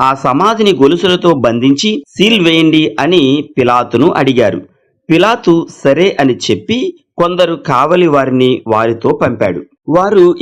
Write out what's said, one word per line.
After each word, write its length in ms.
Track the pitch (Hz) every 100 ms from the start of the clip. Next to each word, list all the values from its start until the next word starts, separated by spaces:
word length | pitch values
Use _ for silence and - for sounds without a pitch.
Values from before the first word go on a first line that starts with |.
ఆ 140 | 131
సమాధిని 580 | 135 139 135 196 220 214
గొలుసులతో 640 | 151 139 170 190 180 175
బంధించి 680 | 151 120 117 131 139 214 214 -
సీల్ 380 | - 196 226 165
వేయండి 500 | 160 160 151 127 -
అని 480 | 143 180 131 143 143 -
పిలాతును 520 | 120 120 117 117 160
అడిగారు. 520 | - 139 123 107 90 - _ _ _ -
పిలాతు 560 | 165 202 240 190 165 - -
సరే 320 | - 139 190 -
అని 160 | 135 120
చెప్పి 580 | - 101 - 233 370 - _ -
కొందరు 380 | 170 180 175
కావలి 520 | 165 - 127 147 180 170
వారిని 560 | 143 131 127 127 127 -
వారితో 520 | 107 113 113 139 -
పంపాడు. 400 | 160 110 104 87 71 _ -
వారు 460 | 160 196 208 175 170